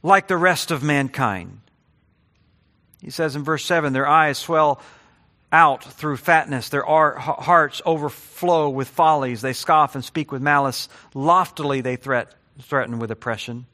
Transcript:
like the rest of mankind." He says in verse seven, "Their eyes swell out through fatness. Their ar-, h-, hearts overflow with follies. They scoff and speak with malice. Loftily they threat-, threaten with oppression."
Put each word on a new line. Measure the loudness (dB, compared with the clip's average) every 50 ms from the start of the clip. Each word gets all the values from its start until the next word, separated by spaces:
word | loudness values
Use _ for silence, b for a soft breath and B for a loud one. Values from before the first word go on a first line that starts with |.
like | 4 4 2 2 2
the | 0 -2
rest | 2 2 2 2 0 -2 -6
of | -6 -4
mankind." | 0 0 0 0 0 -2 -2 -2 -2 -2 -2 -4 -10 -14 -18 -20 _ _ _ _ _ _ _ _ _ _ _ _ _ _ _ _ _ _ _ _ _ _ _ _ _ _ _ _
He | -18 -14
says | -6 -4 -4 -4 -4
in | -6 -4
verse | -4 -4 -4 -2
seven, | -2 0 0 0 0
"Their | -2 0 2 4
eyes | 4 4 4 2 0
swell | -4 -4 -2 2 2 2 2 2 b b b b b b b b b b b b _ _ _
out | 4 6 6 6 4 0
through | -8 -20 -16 -8 -6 -6 -6 -4
fatness. | 2 2 2 2 2 0 -6 -8 -6 -4
Their | -4 -4 -2
ar-, | 2 2 4 4 2 0
h-, | -4 -6
hearts | -6 -6 -6 0 4 4 4 4 2 -4 -6 -2
overflow | -2 -2 -2 -4 -8 -8 -10 -20 -20 -12 -4 0 0 2 2 2 0
with | -2 -4 -8
follies. | -6 _ 2 4 4 4 2 0 -4 -6 -6
They | -6 -6 -6
scoff | -6 0 2 4 4 4 2 -2
and | -10 -12
speak | -8 _ -8 -8 -6
with | -8 -4
malice. | 0 2 2 2 2 0 -4 -6 -10 B B B B B B
Loftily | -4 2 2 2 2 2 -2 -6 -8 -4 -4 -4 -2
they | -2 -4 -6
threat-, | -6 -4 -2 -2 -2 -2 -6 _ _ _ _ _ -20
threaten | -12 -4 -2 -2 -2 -2 -6 -8
with | -8 -8
oppression." | -10 _ -6 -6 -6 -6 -8 -12 -14 -14 -16 _